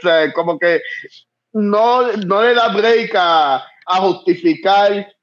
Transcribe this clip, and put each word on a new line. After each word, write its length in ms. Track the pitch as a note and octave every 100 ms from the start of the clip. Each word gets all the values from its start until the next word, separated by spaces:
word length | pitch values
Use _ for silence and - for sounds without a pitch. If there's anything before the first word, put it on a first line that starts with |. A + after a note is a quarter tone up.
sea, 320 | F3 E3 D#3
como 280 | E3+ E3+ E3
que 200 | F3 E3 - - - - _ _ _
no, 600 | A3 G#3 G#3 A#3 B3 B3 G#3+
no 240 | F#3 G3
le 120 | A#3
da 140 | A#3+ A3+
break 440 | G3 A3 A3+ A3+ G#3
a, 400 | F3 D#3+ D3 C3
a 400 | - _ - F#3
justificar 1080 | F#3+ F3 - F3 E3+ D#3 F#3+ G3+ G3+ G3+ G3 _